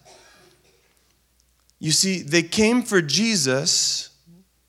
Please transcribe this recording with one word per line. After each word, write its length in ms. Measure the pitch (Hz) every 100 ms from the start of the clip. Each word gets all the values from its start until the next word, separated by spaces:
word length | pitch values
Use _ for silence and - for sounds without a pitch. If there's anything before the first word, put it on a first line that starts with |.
| - - - - - _ _ _ _ _ _ _ _ _ _ _ _ -
You 100 | 156
see, 320 | 151 190 180
they 220 | 143 170
came 400 | 165 - 220 247
for 180 | - 196
Jesus, 1080 | 151 151 226 202 135 131 165 - - - - _ 165 175 _ _